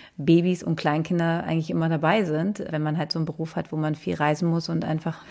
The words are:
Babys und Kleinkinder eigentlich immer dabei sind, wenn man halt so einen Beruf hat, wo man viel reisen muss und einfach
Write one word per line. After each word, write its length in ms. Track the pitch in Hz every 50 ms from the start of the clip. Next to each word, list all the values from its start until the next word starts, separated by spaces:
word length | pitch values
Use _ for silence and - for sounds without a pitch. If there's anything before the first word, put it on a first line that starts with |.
| - - _
Babys 460 | - 139 160 165 170 170 185 180 170 -
und 120 | 165 165
Kleinkinder 680 | - - 156 147 160 160 - 180 170 165 165 165 170 -
eigentlich 260 | 160 160 165 156 160
immer 200 | 175 170 160 160
dabei 340 | 165 151 156 156 196 226 196
sind, 400 | 160 151 156 170 202 208 - - -
wenn 120 | 156 151 151
man 140 | 151 151
halt 140 | 170 147 -
so 80 | - 165
einen 60 | 156
Beruf 300 | 160 156 - 160 160 -
hat, 160 | 170 156 -
wo 40 | -
man 180 | 156 156 156 151
viel 200 | 156 - 180 170
reisen 340 | 160 147 151 151 147 175 170
muss 200 | 165 170 170 -
und 160 | 165 165 165
einfach 380 | 160 156 156 - 165 160 - - -